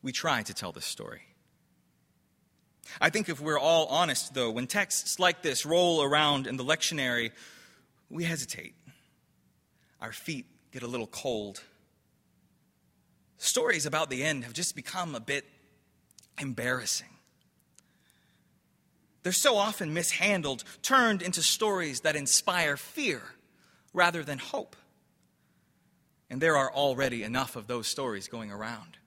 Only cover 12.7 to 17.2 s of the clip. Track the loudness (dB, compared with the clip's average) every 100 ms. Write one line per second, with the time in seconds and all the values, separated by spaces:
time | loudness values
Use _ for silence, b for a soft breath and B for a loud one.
12.7 | _ _ _ _ _ _ _ -2 0 2
13.7 | 0 0 0 0 -2 -2 -2 -6 -6 -4
14.7 | -6 -8 -6 -6 -6 -4 -4 -4 _ _
15.7 | _ _ _ _ -20 _ -8 -6 -4 -2
16.7 | -2 -2 -4 -6 -20